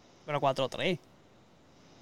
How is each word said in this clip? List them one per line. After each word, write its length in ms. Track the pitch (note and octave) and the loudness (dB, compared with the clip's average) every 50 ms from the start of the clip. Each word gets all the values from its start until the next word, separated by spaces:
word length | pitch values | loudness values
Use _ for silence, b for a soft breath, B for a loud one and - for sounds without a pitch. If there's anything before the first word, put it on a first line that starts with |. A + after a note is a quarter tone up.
| - - - - - | -20 -20 -20 -18 -8
Pero 120 | E3 D3 C#3 | -6 -4 0
cuatro 260 | C#3+ C#3 C3 C#3 C3+ | 2 2 2 2 -2
a 40 | A#2+ | -2
tres. 300 | - - C3 F#3 F3+ - - - - - - - - - - - - - - - - - - - - - | -2 0 0 0 0 -2 -6 -18 -20 -20 -20 -20 -20 -20 -20 -20 -20 -20 -20 -20 -20 -20 -20 -20 -20 -4